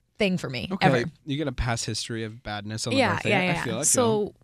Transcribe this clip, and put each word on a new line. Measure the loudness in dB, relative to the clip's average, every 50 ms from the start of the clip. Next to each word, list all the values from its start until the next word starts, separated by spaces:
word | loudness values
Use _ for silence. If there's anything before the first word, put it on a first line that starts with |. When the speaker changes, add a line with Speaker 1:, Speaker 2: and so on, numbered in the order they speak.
| _ _ _ 0
Speaker 1:
thing | 0 2 2 0
for | -2 -4
me, | -4 -4 -4 -4
Speaker 2:
Okay, | -2 4 4
Speaker 1:
ever. | 4 6 4 2 -2 -6 _ -8
Speaker 2:
you | -6 -4
get | -2 -2 -4
a |
past | -2 -2 0 0 0 -2 -2
history | -4 -4 -6 -6 -6 -6 -6 -6
of | -8 -10 -12
badness | -10 -8 -8 -6 -6 -6 -6 -4 -2
on | 0 2
Speaker 1:
Yeah, | 2 2 2
Speaker 2:
the | 0
birthday. | 0 0 2
Speaker 1:
yeah, | 2 2
Speaker 2:
I | 2
Speaker 1:
yeah. | 0 0 0 -2
Speaker 2:
feel, | -2 -2
I | 0
feel. | 2
Speaker 1:
So, | 2 4 4 4 4 2 2 0 -4 -6 _